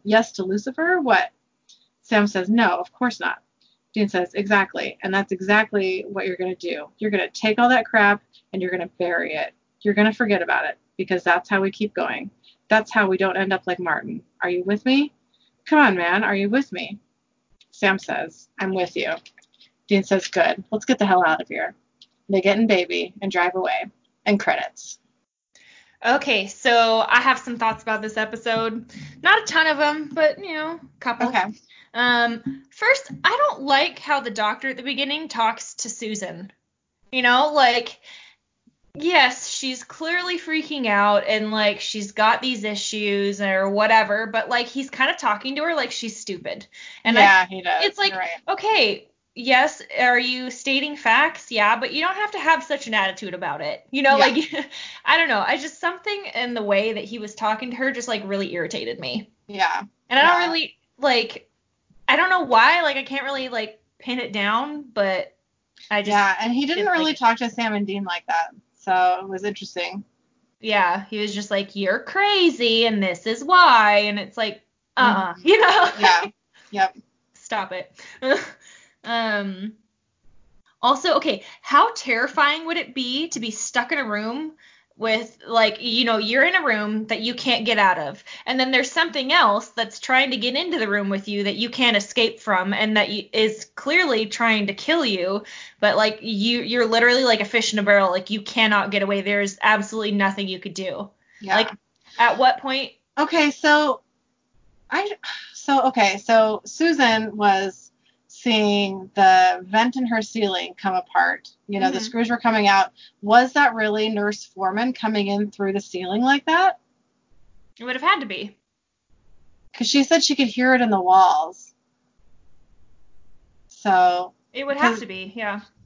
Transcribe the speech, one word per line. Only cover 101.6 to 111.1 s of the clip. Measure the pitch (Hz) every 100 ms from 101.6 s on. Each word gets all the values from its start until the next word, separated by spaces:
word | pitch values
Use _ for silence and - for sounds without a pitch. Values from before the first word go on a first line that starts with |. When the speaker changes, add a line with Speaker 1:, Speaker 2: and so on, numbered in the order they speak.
| 220 - _ _ _ -
Speaker 2:
at | - 226
what | 254 254
point? | 269 262 262 - _ -
Speaker 1:
Okay, | 294 330 294
so | - 302 294 302 247 _ _ _ _ _ _ _ _ _
I, | 311 403 - - - -
so, | - - 269 254
okay, | 247 196 202
so | - 226 220 214 -
Susan | - 330 294 240 220 220 208
was | 208 190 196 - _ _ _ _ _
seeing | - 247 214 208 202 196 190 185
the | - 190 185 185 180 185
vent | 214 247 254
in | 247
her | 226
ceiling | 208 226 202 180 175 -
come | 196 185
apart. | 180